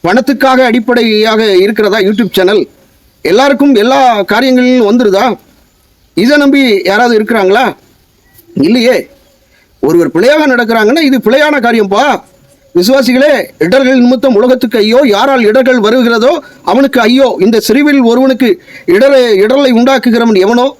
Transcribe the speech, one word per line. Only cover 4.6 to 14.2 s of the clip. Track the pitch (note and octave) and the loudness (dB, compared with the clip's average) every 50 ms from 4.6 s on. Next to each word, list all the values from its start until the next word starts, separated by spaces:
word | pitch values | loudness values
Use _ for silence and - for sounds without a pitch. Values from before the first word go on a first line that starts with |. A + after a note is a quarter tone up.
| B3 B3 B3+ B3+ A3 G3+ | 0 2 2 2 2 2
வந்துருதா? | A3 B3 B3 G#3 F#3 F#3+ A#3+ B3+ G3+ - _ _ _ _ _ _ _ _ _ _ _ _ _ _ _ D#3+ G3+ | 0 0 0 0 0 0 -2 -2 -4 -6 _ _ _ _ _ _ _ _ _ _ _ _ _ _ _ -2 0
இதை | B3 D4 D4 C#4+ | 0 2 2 2
நம்பி | C#4 C4+ C#4 C4+ B3 G#3 G3 - - | 2 2 2 2 0 0 -2 -2 -2
யாராவது | G3 G#3+ B3 A#3+ A#3 G#3+ | 0 0 0 0 0 0
இருக்கிறாங்களா? | A3 G#3 A#3 A3 G3 F#3 G3 A#3 C4+ G#3 - _ _ _ _ _ _ _ _ _ _ _ _ - _ _ - - C3+ | 0 -2 -2 -2 0 0 0 0 0 -2 -6 _ _ _ _ _ _ _ _ _ _ _ _ -20 _ _ -6 -4 -2
இல்லையே. | F3 A#3 B3+ A3+ B3 B3 E3+ - - - _ _ _ _ _ _ _ _ _ _ _ _ _ - | 0 0 0 0 0 0 -2 -4 -8 -20 _ _ _ _ _ _ _ _ _ _ _ _ _ -4
ஒருவர் | C#3 E3 E3+ E3+ C#3+ - | -2 0 0 -2 -2 -2
பிழையாக | D#3+ G#3 B3+ D4+ D#4 D4+ C#4 B3+ | -2 0 0 0 0 0 0 0
நடக்கிறாங்கன்னா | A#3+ A#3+ G#3+ A3+ A3+ G#3 G#3+ C4 E4 D#4+ C4+ | -2 -2 -2 -2 0 0 0 0 0 0 0
இது | C4+ B3 - | -2 0 0
பிழையான | G#3 B3 C#4+ D4 D4+ D4 C#4 A3 | 0 0 0 0 0 -2 -2 -2
காரியம்ப்பா. | A#3+ A#3 A3+ G#3 F#3+ G3 G3 C4+ D4 A#3 - - _ _ _ _ _ _ _ _ _ _ | -2 0 0 -2 -2 -2 -2 0 -2 -2 -4 -8 _ _ _ _ _ _ _ _ _ _
விசுவாசிகளே, | F3 F#3 G#3+ C4+ C#4 B3+ A#3 B3 B3+ C#4 D4+ C#4+ A#3 E3 - - _ D3+ | -2 0 2 0 0 0 0 0 0 2 2 0 -2 -4 -8 -6 _ -2
இடர்கள் | E3+ G#3 C4+ C4+ B3+ C4+ B3+ A#3+ | 0 0 0 2 2 2 2 2
நிமித்தம் | B3 C4 B3 | 2 0 0